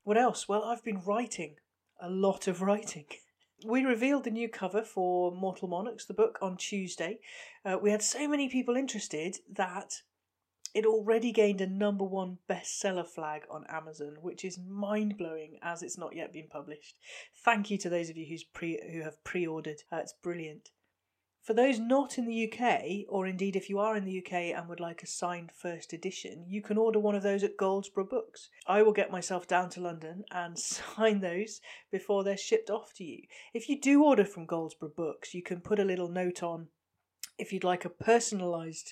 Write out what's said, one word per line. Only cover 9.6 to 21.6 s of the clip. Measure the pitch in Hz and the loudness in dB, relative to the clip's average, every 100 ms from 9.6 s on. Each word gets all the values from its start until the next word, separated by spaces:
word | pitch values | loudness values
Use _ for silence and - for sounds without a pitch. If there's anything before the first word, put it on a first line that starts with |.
| 185 185 - - - _ _ _ _ _ - | -2 -4 -10 -12 -14 _ _ _ _ _ -6
it | 220 220 | 2 4
already | 220 202 226 233 | 4 4 4 4
gained | 220 208 196 | 6 6 4
a | 190 | 0
number | 190 208 196 | 2 2 2
one | 190 190 185 180 - | 0 -2 -4 -6 -6
bestseller | 185 - - 202 180 170 | -6 -6 -4 -2 0 -4
flag | - 156 151 - | -6 -6 -6 -10
on | 156 - | -12 -8
Amazon, | 160 160 151 147 151 | -10 -8 -10 -12 -10
which | 175 175 | -10 -8
is | 190 180 | -8 -10
mind-blowing | 180 202 202 214 214 202 170 160 156 156 | -10 -6 -2 0 0 -2 -6 -8 -10 -10
as | 170 165 | -8 -8
it's | 175 180 | -8 -8
not | 160 165 | -8 -8
yet | 156 | -10
been | 160 160 | -12 -14
published. | - 147 151 - _ - - - _ | -14 -12 -16 -18 _ -18 -18 -18 _
Thank | 233 214 202 | 4 4 2
you | 196 | -2
to | 175 | 0
those | 175 165 | -2 -2
of | 160 | -8
you | |
who's | 151 165 | -10 -10
pre-, | - - 170 160 - | -12 -8 -6 -4 -6
who | 165 | -10
have | 156 - | -10 -10
pre-ordered. | - 180 165 160 156 151 - | -6 -2 -2 -4 -6 -10 -8
Uh, | 165 | -6
it's | - - | -6 -8
brilliant. | 175 170 156 151 - _ _ _ _ _ _ _ | -8 -6 -8 -14 -20 _ _ _ _ _ _ _
For | - | 0
those | 220 | 6